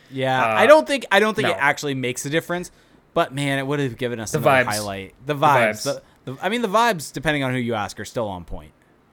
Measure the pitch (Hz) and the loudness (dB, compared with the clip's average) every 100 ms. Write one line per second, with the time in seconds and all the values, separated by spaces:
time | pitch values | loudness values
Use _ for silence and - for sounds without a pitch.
0 | - 131 131 131 120 110 220 311 294 277 | -14 -4 0 2 2 4 8 8 6 -2
1 | - 196 214 220 123 98 143 143 147 135 | 0 2 2 0 -2 2 0 0 -2 -4
2 | 127 127 143 160 160 175 175 _ _ _ | -4 -4 -4 -2 -2 -6 -8 _ _ _
3 | _ - 170 131 143 139 135 147 139 113 | _ -2 -2 -2 -2 -2 -2 -2 -4 -4
4 | 123 120 107 156 139 135 117 104 104 98 | -6 -6 -4 0 4 4 2 -2 -4 -8
5 | 95 - 127 147 151 135 113 107 135 135 | -12 -12 -8 2 4 4 4 0 -4 -6
6 | - _ - 131 185 233 226 202 240 190 | -8 _ -14 -6 -4 -2 0 2 2 0
7 | 131 - 156 147 131 127 117 110 101 - | -6 -6 -2 0 0 -2 -2 -2 -4 -8
8 | 104 - 107 92 85 90 76 _ _ _ | -10 -6 -6 -8 -12 -14 -14 _ _ _
9 | _ | _